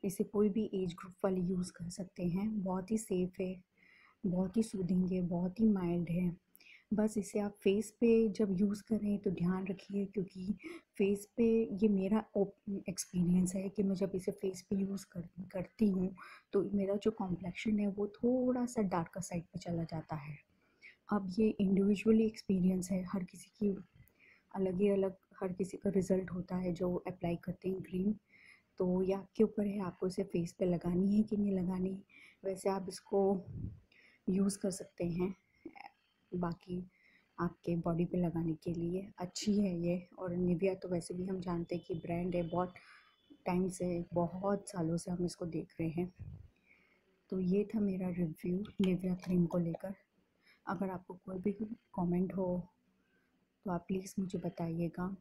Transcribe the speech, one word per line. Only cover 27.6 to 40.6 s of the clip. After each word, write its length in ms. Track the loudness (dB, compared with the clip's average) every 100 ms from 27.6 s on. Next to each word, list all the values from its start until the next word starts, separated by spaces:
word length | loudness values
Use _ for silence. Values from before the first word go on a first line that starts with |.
| -4
हैं 120 | -4
cream, 320 | -4 -2 0 -2 _ -20 -20 -20 _ _
तो 220 | 2 2
ये 120 | 2
आपके 300 | 0 -4 2
ऊपर 240 | 2 2 -2
है, 120 | -2
आपको 260 | -6 -4 -4
इसे 160 | -2 -2
face 300 | -2 -2 0
पे 60 | 0
लगानी 500 | 2 0 2 4 4
है 80 |
कि 140 | 2 0
नहीं 140 | 0
लगानी। 460 | 0 0 -2 -4 -4 -12 -20 -20 _ -8
वैसे 240 | -2 0
आप 160 | 0 -4
इसको 320 | -10 0 4 4 2 -2 -10 -10 -12 _ -20 -20 _ 0
यूज़ 300 | 2 2 0
कर 120 | -4
सकते 340 | -4 -10 _ -2
हैं 280 | 0 -2 -2 _ _ -18 -16 -20 _ _ _ _
बाकी 460 | -4 -4 -6 -8 -8 -8 _ _ _ _ -4
आपके 380 | -4 -4 -4 -2
body 300 | 0 0 0
पे 120 | 2
लगाने 360 | 0 0 -2 -2
के 100 | -4
लिए, 340 | -4 -4 -4 -8 -10
अच्छी 360 | -10 -4 0 2
है 160 | 2 0
ये। 180 | 0 0 -4 -10
और 160 | -6 0
Nivea 380 | 2 2